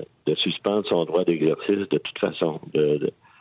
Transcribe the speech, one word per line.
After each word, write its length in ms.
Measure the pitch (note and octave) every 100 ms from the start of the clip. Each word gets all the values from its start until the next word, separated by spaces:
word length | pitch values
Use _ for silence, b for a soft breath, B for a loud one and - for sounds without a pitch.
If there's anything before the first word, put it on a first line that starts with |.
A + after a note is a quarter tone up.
| - _ -
de 80 | D#2
suspendre 480 | F#2+ - G2+ G#2 G2
son 140 | F2+
droit 200 | D#2+ E2
d'exercice 520 | F2 E2 D#2 D2+ - G2+ G2
de 80 | -
toute 200 | - -
façon, 400 | F#2 D#2+ E2 D#2 -
de, 240 | D#2 D2 D2
de, 160 | - - b b